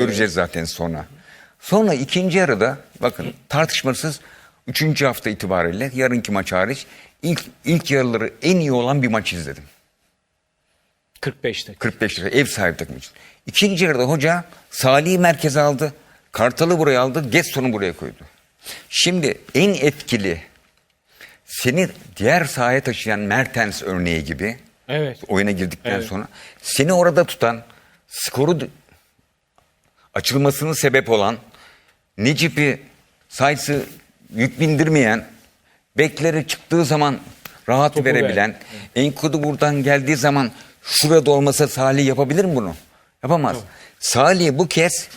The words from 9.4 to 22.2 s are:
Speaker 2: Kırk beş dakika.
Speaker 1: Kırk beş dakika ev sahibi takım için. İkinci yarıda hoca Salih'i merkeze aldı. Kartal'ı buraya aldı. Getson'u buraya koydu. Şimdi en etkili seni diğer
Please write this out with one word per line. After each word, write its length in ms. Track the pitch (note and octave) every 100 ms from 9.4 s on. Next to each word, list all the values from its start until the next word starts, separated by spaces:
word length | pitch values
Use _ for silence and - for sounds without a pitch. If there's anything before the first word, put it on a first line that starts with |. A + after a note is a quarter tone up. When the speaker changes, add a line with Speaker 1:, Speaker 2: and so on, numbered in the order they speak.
| C#2+ C2+ C#2+ _ _ _ _ _ _ _ _ _ _ _ _ _ _ -
Speaker 2:
Kırk 220 | C3+ -
beş 240 | B2 G#2 -
dakika. 220 | - A2
Speaker 1:
Kırk 120 | -
beş 160 | G#2+ -
dakika 180 | F#2+ C3
ev 60 | C#3
sahibi 320 | - F2+ D#2
takım 200 | D#2+ C2
için. 140 | - - - _ -
İkinci 400 | - G3+ F3 F3+
yarıda 180 | B2+
hoca 400 | B2+ D#3 D#3 F3 - - _
Salih'i 460 | - C3 C#3+ D#3+ F#3
merkeze 420 | F3+ C#3+ D#3 C#3+
aldı. 320 | D3 C3+ D3+ - _ _ _
Kartal'ı 480 | - B2 B2 E3+ E3+
buraya 220 | D3 B2+
aldı. 280 | C3 D#3 C3
Getson'u 420 | C#3+ E3 C3+ B2+
buraya 200 | G#2+ F#2
koydu. 300 | E2 B1+ G#1+ - _ _ _ - - -
Şimdi 480 | - E3+ F3+ C3+ - - C3+
en 180 | G3+
etkili 680 | E3 C#3+ - - A#2 F#2+ E2 - _ _ _ _ _ _ _ - _ -
seni 420 | - B2+ D#3 F3+ - -
diğer 280 | -